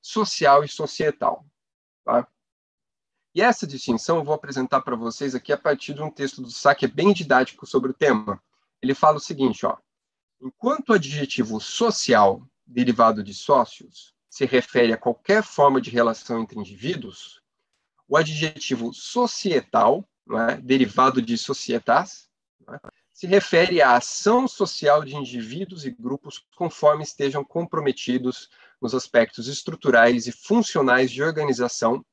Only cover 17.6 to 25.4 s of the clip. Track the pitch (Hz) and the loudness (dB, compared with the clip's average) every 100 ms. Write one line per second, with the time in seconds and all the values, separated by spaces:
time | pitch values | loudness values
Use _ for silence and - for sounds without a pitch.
17.6 | _ _ _ _ _ 147 160 151 156 151 | _ _ _ _ _ 0 0 -2 -6 -6
18.6 | - 123 117 - - 240 240 - 196 151 | -6 -6 -6 -10 -8 -2 -2 -2 -2 -2
19.6 | - 117 - 139 - _ - 113 117 135 | 0 2 2 2 -4 _ -8 -2 -2 -2
20.6 | 127 135 117 101 131 131 117 117 - 139 | 0 2 2 4 2 2 -2 -4 -4 -8
21.6 | - 117 - 131 196 - _ _ _ _ | -4 -4 2 0 0 -8 _ _ _ _
22.6 | - - - _ _ _ 175 196 - 165 | -20 -20 -20 _ _ _ 0 2 4 2
23.6 | 180 175 135 123 - - 202 240 262 - | 4 4 6 4 2 -2 2 2 2 -2
24.6 | 190 - 147 151 143 147 127 123 | -4 0 2 4 2 -8 -10 -10